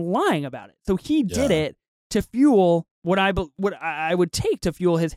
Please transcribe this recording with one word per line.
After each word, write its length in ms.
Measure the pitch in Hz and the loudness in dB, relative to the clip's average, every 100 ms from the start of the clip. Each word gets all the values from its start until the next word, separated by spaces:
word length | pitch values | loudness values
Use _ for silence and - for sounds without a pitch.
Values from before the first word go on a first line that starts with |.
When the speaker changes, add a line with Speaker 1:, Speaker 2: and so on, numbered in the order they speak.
| 170 | -2
Speaker 1:
lying 340 | 208 392 165 139 | 0 0 0 -4
about 240 | 123 101 | -10 -16
it. 60 | _ - | _ -4
So 100 | 190 | -4
he 280 | - 302 | 0 0
did 260 | 214 202 277 | 0 0 0
Speaker 2:
Yeah. 60 | 160 | 0
Speaker 1:
it 200 | 156 - _ _ _ | -2 -8 _ _ _
to 100 | 214 | -4
fuel 640 | - 233 294 226 180 170 - _ | -4 2 4 6 4 2 -2 _
what 160 | 165 190 | -2 0
I 120 | 196 | 0
be-, 180 | 190 170 - | 0 -6 -4
what 160 | 196 143 | -4 -4
I, 300 | 160 151 160 | -8 -6 -2
I 40 | 175 | 0
would 160 | 175 | 0
take 300 | - 440 - | -2 -4 -2
to 120 | 180 | -4
fuel 240 | - 175 165 | -2 0 0
his 180 | 165 | -2